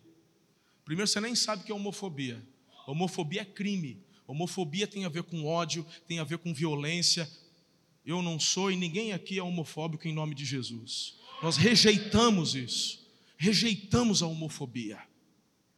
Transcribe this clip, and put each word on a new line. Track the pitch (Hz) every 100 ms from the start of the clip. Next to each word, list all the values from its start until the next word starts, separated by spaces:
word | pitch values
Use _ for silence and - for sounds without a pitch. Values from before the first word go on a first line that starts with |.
| - _ _ _ _ _ _ _ -
Primeiro, | 160 208
você | -
nem | 226 240
sabe | - 214
o | -
que |
é | 208
homofobia. | 202 196 196 143 131 113 110 _ _ - -
Homofobia | 147 180 - 160 190
é | 214
crime. | - 202 196 147 104 - _ -
Homofobia | 143 175 - 165 170 202
tem | 202
a | 185
ver | 156
com | 175 170 151
ódio, | 170 165 151 156 - -
tem | 170
a |
ver | 147 165
com | 175
violência. | 143 165 147 143 170 165 - 156 - _ _ _ _ _ _ -
Eu | 175
não | 175 160
sou | - - 196
e | 185
ninguém | 175 165 226
aqui | 175 - 190
é |
homofóbico | 180 175 151 - 160 156 165
em |
nome | 156 151 139
de |
Jesus. | 139 135 117 117 113 - - - - -
Nós | 160 156
rejeitamos | 190 240 214 214 208 208 233 196 139
isso. | 135 120 - - - _ _ _ -
Rejeitamos | 175 185 233 202 - 233 240 180
a | 170
homofobia. | 160 156 - 135 117 107 101 - _ _ _ _ _ _